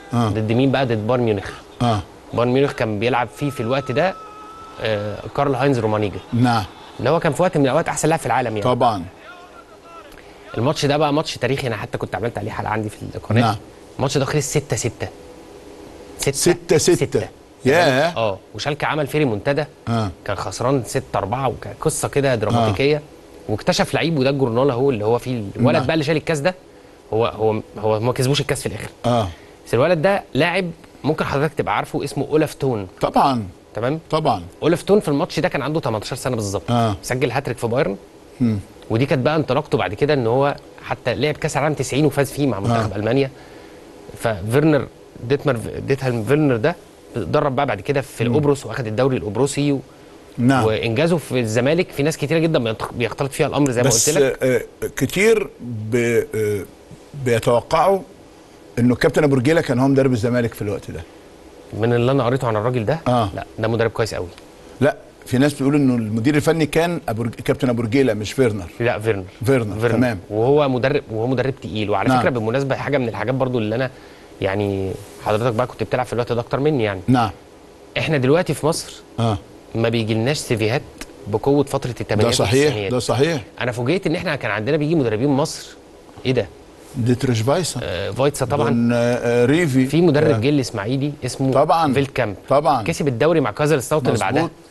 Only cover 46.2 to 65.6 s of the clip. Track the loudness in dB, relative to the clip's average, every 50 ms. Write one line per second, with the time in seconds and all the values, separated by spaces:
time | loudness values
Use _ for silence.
46.2 | 0 2 2 4 4 4 2 2 0 0 -2 -4 -10 -20 -20 -20 -16 -10 -8 -6
47.2 | -2 0 0 0 0 0 0 0 0 0 -2 -2 -2 -2 -2 -2 -2 -4 -4 -2
48.2 | 0 0 2 2 4 2 2 0 -2 -8 -8 -6 -6 -4 0 0 2 2 2 0
49.2 | -2 -2 -2 0 0 0 0 0 0 0 0 -2 -4 -10 -20 -20 -20 -20 -20 -20
50.2 | -20 -10 -4 0 2 4 4 4 4 2 2 0 -2 0 0 2 2 2 2 0
51.2 | -2 -2 -2 -2 -2 0 0 2 2 2 2 0 0 -2 -2 -2 -2 -2 -2 -2
52.2 | -2 -2 0 2 2 2 2 0 0 -2 -4 -4 -8 -8 -4 -4 -4 -2 -2 -4
53.2 | -6 -4 -2 -2 -2 0 2 2 2 2 2 2 2 2 2 2 2 2 4 4
54.2 | 2 2 2 0 0 2 2 0 -2 -6 -10 -8 -8 -8 -4 -2 -2 -2 2 2
55.2 | 4 4 4 4 0 -4 -10 -14 -12 -10 -8 -8 -4 -2 0 0 2 2 2 2
56.2 | 0 0 -2 -2 -2 -2 -2 -4 -6 -10 -16 -20 -20 -20 -20 -20 -20 -16 -10 -4
57.2 | 0 2 2 2 4 4 2 2 2 2 2 2 4 4 2 0 -2 -8 -20 -20
58.2 | -20 -20 -20 -20 -20 -20 -20 -20 -20 -8 -2 2 2 2 4 4 2 2 4 4
59.2 | 4 4 4 4 4 4 2 2 2 2 2 2 2 4 4 4 4 4 2 2
60.2 | 0 0 0 0 0 -2 -4 -6 -6 -4 -6 -6 -8 -10 -12 -12 -14 -16 -20 -20
61.2 | -20 -20 -20 -20 -20 -20 -20 -20 -18 -12 -6 -2 0 2 2 2 2 2 2 2
62.2 | 2 2 0 0 0 0 0 0 0 0 0 -2 0 -2 -2 -2 0 0 2 2
63.2 | 0 0 -4 -8 -12 -12 -8 -4 -2 0 0 0 0 0 0 -2 -4 -2 -4 -6
64.2 | -8 -10 -12 -18 -20 -20 -20 -20 -20 -12 -4 0 0 0 0 -2 -8 -20 -20 -20
65.2 | -8 -2 0 2 2 2 0 0